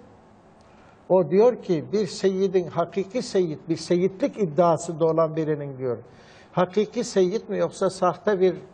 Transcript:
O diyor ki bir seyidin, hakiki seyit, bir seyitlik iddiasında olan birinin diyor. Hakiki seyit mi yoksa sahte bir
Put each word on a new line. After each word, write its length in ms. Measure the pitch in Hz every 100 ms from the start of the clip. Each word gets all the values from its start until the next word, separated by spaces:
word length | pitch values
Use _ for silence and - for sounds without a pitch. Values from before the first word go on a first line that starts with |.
| - - - - _ - - - - - -
O 220 | 185 156
diyor 320 | 185 240 220
ki 220 | - 160 127
bir 140 | 202 196
seyidin, 600 | - 196 190 190 185 160
hakiki 560 | 147 170 196 190 247
seyit, 460 | - 196 175 147 -
bir 80 | 160
seyitlik 600 | - 175 185 190 285 202
iddiasında 640 | 185 147 175 156 - 156 160
olan 300 | 160 160 160
birinin 420 | 151 147 143 127
diyor. 200 | 127 113 - - - - -
Hakiki 520 | - 180 208 208 240
seyit 440 | - 196 180 208 202
mi 100 | 180
yoksa 320 | 170 - 190
sahte 500 | - 180 - - 190
bir 160 | 185 - -